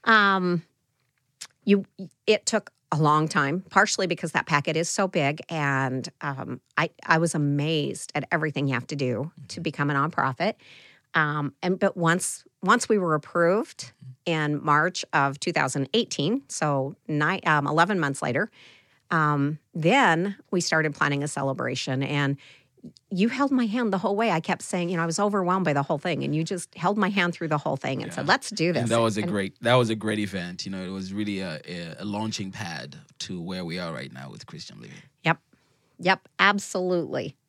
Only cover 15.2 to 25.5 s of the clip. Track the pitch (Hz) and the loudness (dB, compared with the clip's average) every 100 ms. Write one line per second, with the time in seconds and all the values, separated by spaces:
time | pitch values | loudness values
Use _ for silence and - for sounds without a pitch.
15.2 | 139 139 - 160 139 143 135 220 - - | 2 0 -2 0 0 -2 -2 -2 -2 -2
16.2 | 147 254 - - 151 139 135 - - 151 | -2 -2 -4 -4 -2 0 -2 -8 -4 0
17.2 | 151 190 175 151 143 151 180 196 147 139 | 0 0 2 2 2 2 2 2 0 -2
18.2 | - 123 220 _ - - _ _ _ 170 | -2 -2 -4 _ -20 -20 _ _ _ 2
19.2 | 151 147 143 156 _ - 160 262 226 165 | 2 2 0 -2 _ 0 4 6 6 4
20.2 | 190 196 - 190 - 160 156 143 147 143 | 0 -6 -4 -2 0 0 0 0 0 0
21.2 | 147 143 139 131 123 123 - 131 135 143 | -2 -2 -4 -2 -4 -4 -4 -2 -2 0
22.2 | 139 139 - - _ _ - - _ 185 | 0 -2 -8 -20 _ _ -20 -20 _ 0
23.2 | 220 254 277 262 233 226 233 190 180 202 | 0 2 0 2 0 0 0 0 0 0
24.2 | 233 165 165 185 - 185 175 180 165 165 | 2 0 -2 -6 -4 -4 -2 -2 -2 0
25.2 | 208 202 175 | 0 2 2